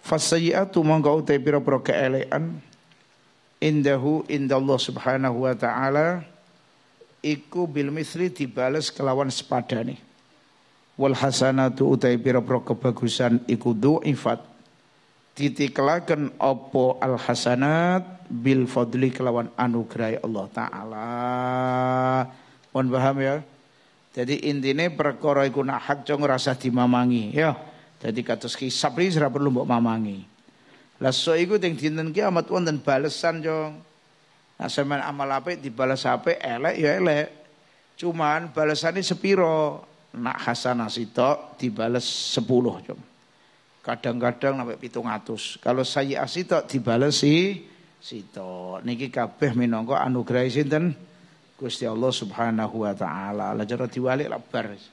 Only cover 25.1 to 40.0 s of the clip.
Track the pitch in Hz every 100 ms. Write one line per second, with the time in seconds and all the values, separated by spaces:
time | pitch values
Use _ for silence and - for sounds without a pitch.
25.1 | 131 156 143 139 127 135 131 - 143 131
26.1 | 147 147 131 139 131 131 123 123 123 123
27.1 | 123 104 143 160 139 - - - _ 110
28.1 | 113 117 113 123 - 135 120 151 131 185
29.1 | 160 143 131 143 123 113 120 117 113 107
30.1 | 98 92 _ _ _ _ - _ _ 131
31.1 | 131 - 165 180 208 180 165 151 156 160
32.1 | 156 208 175 160 185 170 151 139 135 151
33.1 | 143 170 165 160 160 156 151 165 _ _
34.1 | _ _ _ _ _ - - 143 143 143
35.1 | 143 139 135 135 175 139 117 131 131 127
36.1 | 120 - 165 - 117 151 - 156 185 180
37.1 | 147 151 - - _ _ _ _ _ 175
38.1 | 165 151 156 170 147 156 151 165 175 185
39.1 | 180 190 196 170 156 151 147 - -